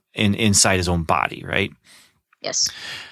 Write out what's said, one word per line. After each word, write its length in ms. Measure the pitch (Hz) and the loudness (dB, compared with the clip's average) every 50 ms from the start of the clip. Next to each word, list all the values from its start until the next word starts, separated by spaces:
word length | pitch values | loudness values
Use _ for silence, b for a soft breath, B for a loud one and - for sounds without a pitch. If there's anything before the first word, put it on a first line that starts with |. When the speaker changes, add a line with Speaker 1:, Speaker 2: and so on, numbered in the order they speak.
| _ _ | _ _
Speaker 1:
in, 220 | _ - 110 101 101 | _ 0 2 2 2
inside 420 | - 113 107 98 - - 104 95 | 2 2 2 4 4 4 4 4
his 120 | 92 87 90 | 2 2 2
own 140 | 87 85 80 | 0 0 2
body, 380 | - 87 71 50 - - - - | 0 0 0 0 -2 -4 -8 -8
right? 260 | - - - 101 - - _ b b b b b b b b _ _ _ _ | -4 -2 -2 -2 -2 -4 _ b b b b b b b b _ _ _ _
Speaker 2:
Yes. 260 | - - - - - - B B B B B B B B | -10 -6 -4 -2 -4 -4 B B B B B B B B